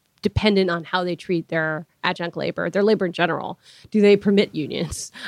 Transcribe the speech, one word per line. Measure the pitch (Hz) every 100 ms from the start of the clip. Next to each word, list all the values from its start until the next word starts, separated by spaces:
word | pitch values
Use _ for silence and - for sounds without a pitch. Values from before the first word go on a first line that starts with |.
| _ _
dependent | 202 - 214 196 185
on | 170
how | 160 185
they | 180
treat | 170 - 170 160
their | 165 156 156 - _
adjunct | 175 180 170 165
labor, | 139 175 175
their | 185
labor | 202 214 185
in |
general. | 170 175 147 - - _ - -
Do | 214
they | 202 202
permit | 208 202 214
unions? | 156 135 139 156 - - -